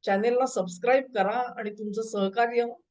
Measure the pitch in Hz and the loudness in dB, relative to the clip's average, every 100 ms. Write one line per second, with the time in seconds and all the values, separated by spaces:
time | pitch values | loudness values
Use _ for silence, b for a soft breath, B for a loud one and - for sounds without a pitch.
0 | - 196 226 247 254 214 185 175 240 269 | 2 2 4 2 0 0 -4 -4 2 2
1 | 262 214 190 233 247 240 208 208 208 208 | 2 0 0 0 -4 -6 -10 -8 -8 -6
2 | 220 214 196 196 233 240 233 233 _ | -6 -2 -2 2 2 2 -2 -6 _